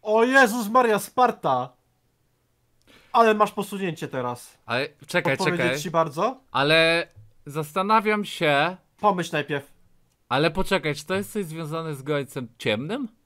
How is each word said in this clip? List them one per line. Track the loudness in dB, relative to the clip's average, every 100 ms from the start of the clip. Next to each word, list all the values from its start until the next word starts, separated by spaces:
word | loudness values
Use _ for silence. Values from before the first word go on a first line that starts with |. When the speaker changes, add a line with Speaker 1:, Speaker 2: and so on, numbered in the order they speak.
Speaker 1:
O | 2 4
Jezus | 6 6 6 2 0
Maria, | 2 4 2
Sparta! | -2 2 2 2 -2 -2 -2 _ _ _ _ _ _ _ _ _ _ _ _ -20 _
Ale | 4 4
masz | 4 2
posunięcie | 0 -8 -6 -6 -6 -8
teraz. | -6 -6 -8 -14 _ -6
Speaker 2:
Ale | -4 -4 _ -4
czekaj, | -2 0 0
Speaker 1:
Podpowiedzieć | 0 0 0
Speaker 2:
czekaj. | -2
Speaker 1:
ci | -2
bardzo? | 0 0 0 -4 -4 _
Speaker 2:
Ale | -2 2 4 4 2 -4 -12 -20 _ -12
zastanawiam | -8 -6 -4 2 2 2 -2 -4
się. | -2 2 2 2 -4 _ _
Speaker 1:
Pomyśl | 0 0 -2
najpierw. | -4 -4 -6 -8 _ _ _ _ _ _
Speaker 2:
Ale | 0 0
poczekaj, | 0 -2 0 -2 -6
czy | -4
to | -6
jest | -4
coś | -6 -8
związane | -8 -8 -6 -6 -8
z |
gońcem | -4 -4 -4 -8 -10 _
ciemnym? | -2 -2 -2 -6 -8 _